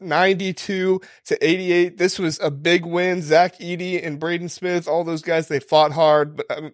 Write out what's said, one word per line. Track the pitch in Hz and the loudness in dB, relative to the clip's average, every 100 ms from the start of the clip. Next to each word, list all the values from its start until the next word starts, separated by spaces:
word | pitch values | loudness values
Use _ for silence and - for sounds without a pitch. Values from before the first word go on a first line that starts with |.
ninety-two | 185 156 190 190 190 - - 190 185 185 - _ | -2 2 2 2 -2 -6 -6 -2 0 0 -4 _
to | - 156 156 | -6 0 2
eighty-eight. | 185 185 175 175 175 | 2 2 2 0 0
This | 185 - | -2 0
was | 170 147 | -4 -2
a | 160 | -4
big | 143 165 175 | -2 2 2
win. | 170 175 185 180 | 2 -2 0 -2
Zach | 151 160 180 - | 2 4 4 -2
Edey | 170 175 180 175 165 | -10 -8 -4 -4 -6
and | 147 | -6
Braden | 160 170 175 | -6 -6 -6
Smith, | - 180 175 160 | -8 -4 -2 0
all | 165 | -2
those | 170 160 | -2 -6
guys, | 170 165 156 | -2 -2 0
they | 139 | -4
fought | - 156 151 | 2 4 4
hard, | 147 156 151 147 147 | 4 4 4 2 -4
but, | - | -6
um, | 147 156 | -8 -8